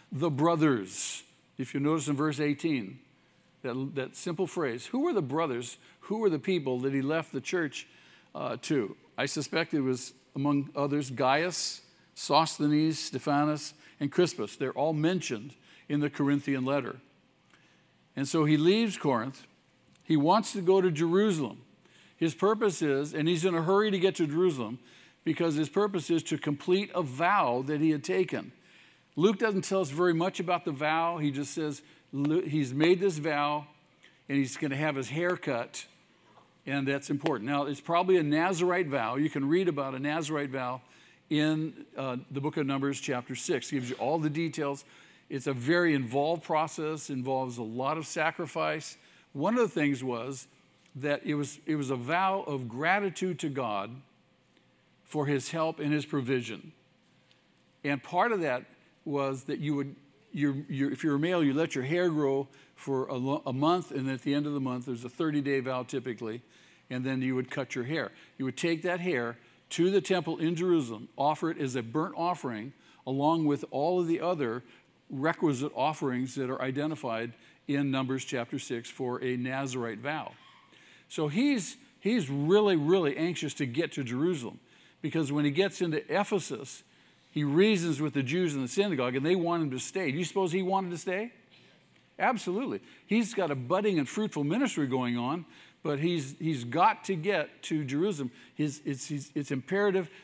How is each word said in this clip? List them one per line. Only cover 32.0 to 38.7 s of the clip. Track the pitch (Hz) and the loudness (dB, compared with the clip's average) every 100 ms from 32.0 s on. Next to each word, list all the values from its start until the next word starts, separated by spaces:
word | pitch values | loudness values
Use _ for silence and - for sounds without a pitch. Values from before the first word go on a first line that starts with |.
| _ | _
"Lu-," | 135 143 156 | -2 2 2
he's | - 151 135 | 2 0 0
made | 131 160 185 | 4 4 6
this | 196 151 | 4 0
vow, | 151 147 147 147 147 - _ _ - _ - | -2 0 0 -2 -8 -18 _ _ -20 _ -2
and | 139 | 0
he's | 131 - | 0 -2
gonna | 151 135 | -2 0
have | 156 139 | 0 -2
his | 120 | -4
hair | 143 175 180 | -2 -2 -2
cut, | - 123 120 - - _ _ _ _ - _ _ - | -2 -4 -4 -10 -14 _ _ _ _ -20 _ _ -4
and | 139 135 | -2 0
that's | 139 - | 0 -2
important. | 143 156 127 110 | -2 0 -2 0
Now, | 143 143 | -2 -2
it's | 143 | -6
probably | - 170 185 185 | 0 2 6 4
a | |
Nazirite | 151 151 175 175 180 | 6 2 2 2 2